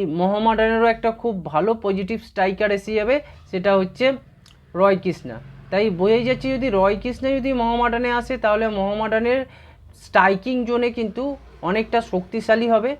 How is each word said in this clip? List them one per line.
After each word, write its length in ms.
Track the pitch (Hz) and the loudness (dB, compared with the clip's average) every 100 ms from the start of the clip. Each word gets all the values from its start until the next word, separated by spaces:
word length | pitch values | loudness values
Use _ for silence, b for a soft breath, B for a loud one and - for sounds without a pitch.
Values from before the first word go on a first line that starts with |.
| 185 | -2
মোহামেডানেরও 760 | 160 185 208 226 220 220 226 226 | 0 0 2 2 2 2 4 2
একটা 220 | 226 226 | 2 -2
খুব 220 | 226 233 196 156 | -2 -6 -6 -2
ভালো 260 | 151 196 226 | 0 0 0
পজিটিভ 360 | 202 196 190 220 | -2 -2 -4 -8
স্ট্রাইকার 460 | - - 190 190 214 | -8 -2 -2 0 0
এসে 200 | 202 202 | 0 -2
যাবে, 220 | 214 214 285 B B - | -2 0 0 B B -10
সেটা 240 | 185 196 196 | -2 2 2
হচ্ছে 280 | 185 - 254 262 - - - - _ 170 | 0 0 0 0 -8 -20 -20 -20 _ 2
রয় 220 | 196 190 | 4 4
কৃষ্ণা। 380 | 185 160 127 117 - - - | -2 -6 -10 -14 -16 -20 -4
তাই 180 | 190 220 | 0 0
বোঝাই 340 | 175 196 226 240 | 2 2 2 2
যাচ্ছে 220 | 254 262 | -2 -2
যদি 140 | 262 254 | -2 0
রয় 280 | 196 196 208 | 2 2 2
কৃষ্ণা 320 | 247 240 262 | -4 -4 -2
যদি 200 | 269 262 | 0 0
মোহামেডানে 560 | 254 233 233 240 233 247 | 0 0 0 0 0 0
আসে 240 | 240 233 254 | -2 -4 -2
তাহলে 280 | 220 214 226 | 0 2 0
মোহামেডানের 680 | 208 196 208 220 220 240 262 254 B B B - - | -2 -2 -2 -2 0 0 -2 -4 B B B -20 -20
স্ট্রাইকিং 600 | - 202 190 196 254 254 233 | 0 2 4 2 -2 -4 -2
জোনে 240 | 240 240 | -2 -2
কিন্তু 320 | 233 220 233 277 277 - - | -2 -6 -6 -8 -8 -14 -8
অনেকটা 380 | 160 208 220 233 | -2 -2 0 -2
শক্তিশালী 680 | 226 185 180 226 214 226 233 | 0 -6 -4 -6 2 2 4
হবে। 220 | 220 240 | 2 0